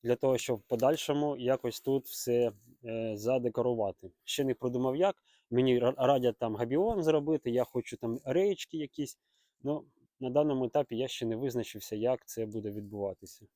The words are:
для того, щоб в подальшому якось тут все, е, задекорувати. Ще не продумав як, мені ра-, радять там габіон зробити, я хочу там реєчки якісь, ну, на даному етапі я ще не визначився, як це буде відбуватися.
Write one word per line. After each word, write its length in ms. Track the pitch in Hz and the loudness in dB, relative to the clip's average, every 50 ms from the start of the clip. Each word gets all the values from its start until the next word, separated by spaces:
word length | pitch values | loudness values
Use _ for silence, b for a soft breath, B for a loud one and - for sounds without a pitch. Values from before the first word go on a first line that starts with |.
| - | 2
для 120 | 117 123 | 0 0
того, 220 | - - 135 131 | 2 4 2 2
щоб 220 | 117 - - 123 107 | 2 0 -2 -4 -4
в 20 | |
подальшому 760 | - _ 127 113 123 131 156 156 - - 147 143 147 147 143 | -2 _ -2 2 4 2 2 2 0 -2 0 0 0 0 -2
якось 440 | 127 123 120 135 127 - 123 110 - | -2 0 0 0 0 0 -6 -6 -4
тут 260 | - 135 135 139 127 | -2 0 0 0 -2
все, 440 | - - - - 127 120 120 120 117 107 - _ - - _ - | -4 -10 -8 -2 0 2 2 2 2 0 -6 _ -20 -20 _ -10
е, 320 | 117 113 113 113 113 107 | -8 -6 -4 -4 -4 -6
задекорувати. 960 | 104 104 117 131 131 120 120 110 - 120 123 123 113 107 98 92 _ - 92 _ _ _ | -4 -2 0 0 0 0 -2 -2 0 0 0 0 0 -2 -2 -4 _ -14 -20 _ _ _
Ще 200 | - - - 143 | -8 -4 -2 0
не 100 | 135 123 | 0 0
продумав 420 | _ - 123 123 123 127 131 131 | _ -2 -2 0 0 0 0 2
як, 280 | 151 180 202 190 _ b b b b b b | 2 2 2 0 _ b b b b b b
мені 300 | 117 123 131 131 123 123 | 2 4 4 6 4 6
ра-, 140 | 123 123 131 | 4 2 2
радять 400 | - 131 127 143 135 123 123 110 | 4 4 4 4 6 4 2 2
там 180 | _ 120 113 107 | _ -2 -2 0
габіон 480 | 107 120 117 131 156 190 226 233 202 165 | -2 -2 0 2 2 2 2 0 2 2
зробити, 480 | 156 156 151 143 147 160 147 _ 127 | 4 4 4 4 2 0 0 _ 0
я 120 | 117 123 123 | 2 2 0
хочу 340 | - _ 127 113 - - | 0 _ -6 -6 -4 -8
там 220 | - - 120 117 131 _ | -6 -4 -4 -4 -4 _
реєчки 520 | 131 135 170 190 202 190 - - _ - | 0 0 2 2 2 0 -2 -6 _ -6
якісь, 420 | 160 151 135 _ - 147 131 - _ _ _ _ _ _ _ _ _ - | -6 -6 -6 _ -6 -6 -6 -8 _ _ _ _ _ _ _ _ _ -4
ну, 220 | 135 147 156 - _ _ _ _ _ _ _ | -4 -4 -4 -6 _ _ _ _ _ _ _
на 100 | 131 127 | -6 0
даному 360 | 123 143 151 151 143 131 127 | 2 2 2 4 2 0 -2
етапі 320 | 120 - 147 143 _ 120 | 0 0 0 0 _ -2
я 100 | 113 131 | -4 -4
ще 180 | 127 - - 120 | -4 -4 -4 -4
не 100 | 113 113 | -2 -2
визначився, 600 | 113 135 135 117 123 107 - - 107 - - 110 | -2 -2 -2 -2 -2 -4 -4 -8 -14 -10 -8 -6
як 300 | 104 110 123 127 - _ | -2 0 0 0 -2 _
це 200 | - - 117 113 | -12 -6 -6 -6
буде 260 | 107 104 113 104 104 | -4 -6 -6 -6 -6
відбуватися. 760 | 101 107 104 101 104 104 101 98 92 _ - 90 - - 107 _ _ | -8 -8 -10 -10 -8 -6 -4 -4 -6 _ -16 -20 -20 -20 -20 _ _